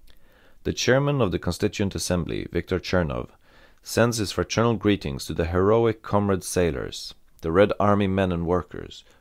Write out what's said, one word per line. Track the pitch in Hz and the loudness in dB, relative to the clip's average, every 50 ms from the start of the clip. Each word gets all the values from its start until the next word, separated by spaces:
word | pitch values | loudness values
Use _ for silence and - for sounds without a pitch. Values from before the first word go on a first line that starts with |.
| - - - - - - _ _ _ - - - - | -20 -20 -20 -20 -20 -20 _ _ _ -20 -20 -10 -6
"The | 87 82 | -6 -4
chairman | - - - 123 135 143 143 147 139 | -2 2 2 4 4 4 2 2 2
of | 117 92 | 2 0
the | 82 87 | 0 -2
Constituent | - 90 87 - - 107 - - 104 95 - | -2 -4 -4 -2 -2 -2 -2 -2 -4 -2 -2
Assembly, | 82 - - 90 87 80 - 55 50 - - | -4 -4 -2 -2 -2 -2 -4 -6 -8 -6 -4
Viktor | - 87 85 - 92 87 | -4 -6 -4 -2 -4 -4
Chernov, | - - - 90 87 76 64 60 62 - - _ _ _ _ - - - - _ | -4 0 0 0 0 0 -4 -6 -8 -10 -14 _ _ _ _ -20 -20 -20 -20 _
sends | - - - 113 113 120 113 117 | -12 -4 2 2 2 2 2 -2
his | 104 90 - | -4 -4 -2
fraternal | - 87 - - - 113 117 117 | -2 -2 -2 0 0 2 2 2
greetings | 95 - 104 101 92 - 76 67 67 - | 0 2 2 2 2 0 -6 -8 -8 -8
to | - 78 | -8 -4
the | 78 85 | -4 -2
heroic | 80 90 90 95 101 110 117 117 117 110 - | 0 0 2 4 4 4 4 4 2 0 -2
comrade | - - - 101 101 101 98 92 - | -6 -2 0 0 2 2 0 0 -2
sailors, | - - 90 90 85 71 60 52 50 - - - - - - - - _ - | -2 0 0 2 2 0 -2 -6 -8 -10 -12 -14 -14 -16 -20 -20 -20 _ -8
the | - 82 80 | -4 0 4
Red | 92 104 98 - - | 4 6 4 4 2
Army | 95 104 104 101 101 95 | 2 2 4 4 2 2
men | 95 98 98 92 90 | 2 2 2 0 0
and | 85 85 | -2 0
workers, | 80 90 90 - - - - - - - - - _ _ _ | 0 0 0 -2 -4 -10 -14 -14 -14 -16 -20 -20 _ _ _